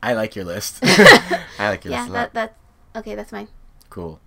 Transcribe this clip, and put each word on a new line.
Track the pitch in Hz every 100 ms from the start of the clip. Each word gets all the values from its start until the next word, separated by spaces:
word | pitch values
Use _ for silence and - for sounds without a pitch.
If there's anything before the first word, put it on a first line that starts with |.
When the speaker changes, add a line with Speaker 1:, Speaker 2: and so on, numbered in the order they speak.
Speaker 1:
I | -
like | 117 110 -
your | 90
list. | 87 - -
<laughs> |
Speaker 2:
<laughs> |
Speaker 1:
I | 254 - 208 415 - - - -
like | 101 -
your | -
Speaker 2:
Yeah, | -
Speaker 1:
list | 240
a |
lot. | - 240
Speaker 2:
that, | 233 226 _ _ _ _
that, | 220
okay, | 220 208
that's | 208
mine. | 208 208 - - _ _
Speaker 1:
Cool. | - 85 78